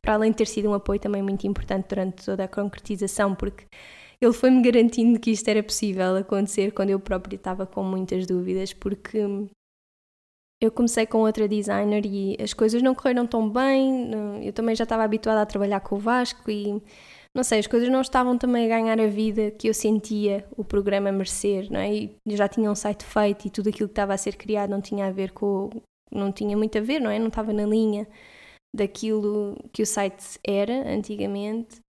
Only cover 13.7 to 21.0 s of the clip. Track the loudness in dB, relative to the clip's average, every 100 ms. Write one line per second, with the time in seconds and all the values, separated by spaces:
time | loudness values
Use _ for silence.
13.7 | 4 2 0 -2 -4 -6 -6 -8 -2 -2
14.7 | 0 0 0 2 0 0 2 0 0 0
15.7 | -2 -2 -4 0 0 0 -6 -6 -4 -4
16.7 | -6 -8 -20 -20 -20 -10 -4 0 2 2
17.7 | 2 2 2 2 2 2 2 2 2 2
18.7 | 2 2 2 2 2 0 0 -2 0 -2
19.7 | 0 2 2 0 -2 0 -2 -6 -10 -2
20.7 | 0 2 0